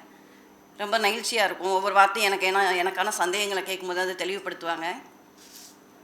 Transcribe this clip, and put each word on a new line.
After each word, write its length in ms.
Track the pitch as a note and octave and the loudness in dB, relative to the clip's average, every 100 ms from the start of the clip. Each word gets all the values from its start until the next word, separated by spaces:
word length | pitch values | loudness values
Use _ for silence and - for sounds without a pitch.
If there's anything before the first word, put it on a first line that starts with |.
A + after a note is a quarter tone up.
| - - - - - - - - | -16 -20 -20 -20 -20 -20 -20 -10
ரொம்ப 220 | G3+ A3 | -2 0
நெகிழ்ச்சியா 440 | G3+ A3+ A3 A3+ | 2 0 -2 0
இருக்கும். 280 | F#3 F3 F#3+ | 0 0 0
ஒவ்வொரு 220 | F#3+ G3+ | 0 4
வார்த்தையும் 380 | G3 G3 A3 G3+ | 6 6 4 0
எனக்கு, 260 | G3 F#3 G3 | 2 2 2
ஏன்னா, 280 | F#3+ F3+ F#3 | 2 2 0
எனக்கான 240 | F#3 G3+ | 0 -2
சந்தேகங்களை 540 | G#3 F3 G3+ G3+ F#3+ | 0 0 0 -2 -4
கேட்கும்போது 360 | F#3+ F#3 F#3 F3+ | -4 -6 -4 -2
அதை 160 | F#3 F3+ | -2 -4
தெளிவுபடுத்துவாங்க. 840 | F3 G3 F#3 E3+ E3+ E3 E3 B3 - - - - - - - - - - | -6 -6 -8 -8 -6 -4 -6 -8 -12 -20 -20 -20 -20 -20 -20 -20 -20 -20